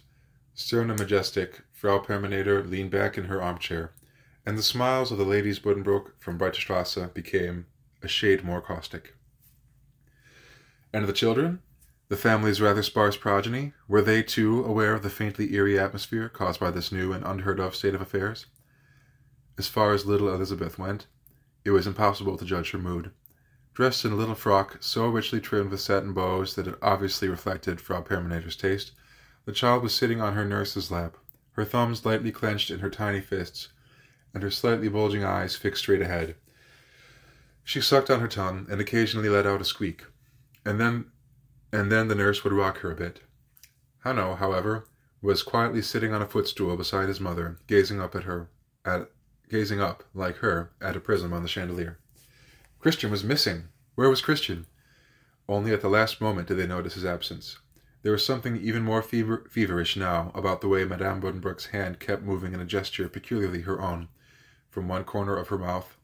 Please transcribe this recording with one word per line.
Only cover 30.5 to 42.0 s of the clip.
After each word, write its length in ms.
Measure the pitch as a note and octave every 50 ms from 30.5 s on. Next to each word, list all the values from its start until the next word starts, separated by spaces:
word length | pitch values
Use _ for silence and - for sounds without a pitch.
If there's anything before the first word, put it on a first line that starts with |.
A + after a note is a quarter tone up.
| G2+ G2+ G2+ G2 - G2+ F#2 -
lap, 240 | F2+ E2+ E2+ E2 - - _ - - _ _ _ _
her 120 | - A2
thumbs 400 | G#2 - A#2+ A#2+ A#2 A#2 A2+ -
lightly 260 | A2+ A2+ A2 - A2+
clenched 380 | G#2+ - - A2 G#2+ G#2 - -
in 100 | F2 F#2
her 100 | F#2 G2
tiny 320 | - - G#2+ G#2 G2 G2
fists, 480 | F#2+ - G2 F#2+ F2 - - - - - _ _ _ _ _ - _ _ _ _ _ _ -
and 100 | G2 G2
her 80 | G2
slightly 380 | G2 - - A#2+ A#2 G#2+ A2 G#2+
bulging 340 | G2+ G#2+ G#2+ G#2 G#2 G#2 G2
eyes 320 | G2 G2 F#2 F#2 F#2 -
fixed 280 | - - G#2 - - -
straight 180 | - G2 F#2
ahead. 340 | F2+ F2 F2+ E2+ E2 E2 E2 - _ _ _ _ _ _ - - _ _ _ - - - - - - - - _ _ _ _ _ _
She 180 | - - -
sucked 280 | - - C#3+ C3+ C3+ -
on 100 | C3+ A#2+
her 80 | A#2
tongue 400 | A2 - G#2+ F#2+ F#2 F#2 F#2 F#2 -
and 120 | G2+ G2
occasionally 480 | G#2 - - A#2 A2+ G#2+ A2 A2 G#2+ G#2
let 180 | G#2 G2+ G2+
out 140 | G2+ G2 G2
a 40 | F#2+
squeak, 380 | - - - A2 F2 E2 - - - - _ _ _ _ _ _ _ _ _ -
and 140 | G#2 G2+ G#2+
then, 260 | A#2 A#2 A#2+ A#2+ A#2 - _ _ _ _ _ _ _ _ _ _ _ _
and 200 | - G#2 G2+ G2+
then 160 | A2 A2+